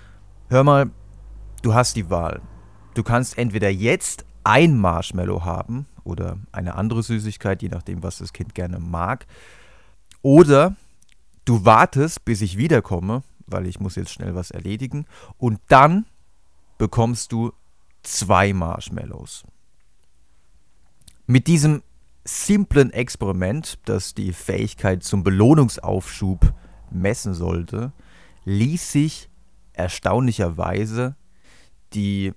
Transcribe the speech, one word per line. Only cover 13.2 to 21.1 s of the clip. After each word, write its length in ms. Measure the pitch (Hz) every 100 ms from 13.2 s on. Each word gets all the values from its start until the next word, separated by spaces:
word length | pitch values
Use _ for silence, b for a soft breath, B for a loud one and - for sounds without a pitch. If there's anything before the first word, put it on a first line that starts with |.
| - - -
weil 180 | 95 90
ich 140 | 90
muss 160 | 98 92
jetzt 160 | 90
schnell 240 | - 92 90
was 160 | 87
erledigen, 520 | 90 95 110 131 147 151 B B -
und 220 | 123 104 -
dann 400 | 135 147 190 220 - - - - - - -
bekommst 540 | 107 - 117 117 -
du 180 | 113 117 - _ _ _ _
zwei 480 | - - 95 92 101
Marshmallows.“ 880 | 95 85 - - - 73 - - - - - - - - - - - - - - - _ - - - -